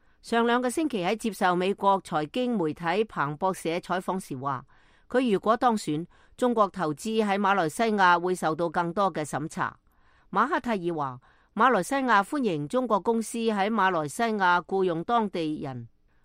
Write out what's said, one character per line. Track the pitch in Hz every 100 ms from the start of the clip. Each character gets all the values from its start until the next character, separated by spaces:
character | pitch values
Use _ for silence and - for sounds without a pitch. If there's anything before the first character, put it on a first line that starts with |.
| _ _
上 | - 233 233
兩 | 247
個 | 254
星 | 330 311
期 | 214
喺 | 175 214
接 | 226
受 | 190 185 175
美 | 185
國 | 196 196 196
財 | - 160 151
經 | 254 247 220
媒 | 156
體 | 147 170 190 220
彭 | 175 143 151
博 | 190
社 | 180 165 175
採 | - 180
訪 | - 185
時 | - 131
話， | 139 127 - _ _ _ -
佢 | 247 254
如 | 190
果 | 208 240
當 | 247 214
選， | - 151 170 _ _ -
中 | 254
國 | 226 196
投 | 190 156
資 | 147 220 220
喺 | 208 196
馬 | 196
來 | 196 165
西 | -
亞 | 233 208 180 175
會 | 180 185
受 | 160
到 | 156 170
更 | 180 170
多 | 170 190
嘅 | 160
審 | 151 135 156
查。 | - 127 - _ _ _ _ _
馬 | 185 254
哈 | 339
蒂 | 240 208 170
爾 | 160
話， | 135 127 _ _ _ 202
馬 | 254
來 | 226
西 | 202 277
亞 | 254 202
歡 | 196 302
迎 | 226 151 147
中 | 254 247
國 | 202
公 | 233 226
司 | 214 226
喺 | 226 208 196
馬 | 226 190
來 | 170 147
西 | -
亞 | 233 214 180 175 -
僱 | 190
用 | 185 165 170
當 | 240 208
地 | 185 156 151
人， | 139 123 117 _ _ _